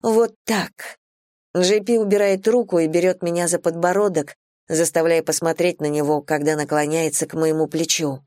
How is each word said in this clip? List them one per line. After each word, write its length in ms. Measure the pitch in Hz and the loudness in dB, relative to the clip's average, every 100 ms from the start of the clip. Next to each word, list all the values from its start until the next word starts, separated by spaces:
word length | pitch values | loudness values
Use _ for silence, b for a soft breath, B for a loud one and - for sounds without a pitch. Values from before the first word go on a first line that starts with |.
вот 340 | 233 220 233 - | 2 2 2 -2
так. 520 | - 220 175 _ - - _ _ _ _ _ 175 | -4 -4 -4 _ -18 -18 _ _ _ _ _ -2
Джей 240 | 180 214 | 2 2
Пи 160 | 196 233 | 2 0
убирает 500 | 208 208 202 190 196 | 2 2 2 2 2
руку 320 | 240 233 180 | 0 2 0
и 80 | 165 | 2
берёт 340 | 165 180 180 | 2 2 0
меня 260 | 175 170 175 | -2 -2 0
за 120 | 170 | 0
подбородок, 760 | 175 165 175 185 208 165 147 - _ _ _ | -2 0 0 2 0 0 -6 -10 _ _ _
заставляя 560 | 160 165 - 165 165 | -2 0 2 2 2
посмотреть 580 | 160 156 165 160 175 170 | 0 -2 -2 0 -2 -2
на 60 | 151 | -4
него, 340 | 147 147 151 | -2 0 -2
когда 340 | 147 151 147 | -2 -2 0
наклоняется 720 | 156 147 151 147 160 160 147 | -2 -2 -2 0 -2 -2 -2
к 80 | 156 | -6
моему 340 | 165 160 156 156 | -2 0 0 -2
плечу. 560 | 160 160 - 156 135 | -2 -2 -2 -2 -6